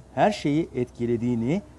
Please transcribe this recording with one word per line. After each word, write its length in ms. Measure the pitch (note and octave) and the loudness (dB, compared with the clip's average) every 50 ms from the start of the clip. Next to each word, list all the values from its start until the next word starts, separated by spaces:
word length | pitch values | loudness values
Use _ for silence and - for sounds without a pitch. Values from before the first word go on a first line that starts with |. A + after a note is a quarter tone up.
| - - - | -6 -4 0
her 180 | B2+ D3+ D#3+ | 2 2 2
şeyi 380 | - - - D3+ C#3+ D#3 E3+ - - | 2 2 0 0 0 0 0 -2 -2
etkilediğini, 840 | B2+ B2 - - - A#2+ A#2 A#2+ A2 A#2 B2 B2 A2+ A2+ B2 E3 G3+ - - - | -4 -4 -4 -4 -4 -2 0 0 0 0 0 0 0 0 0 0 -2 -2 -6 -18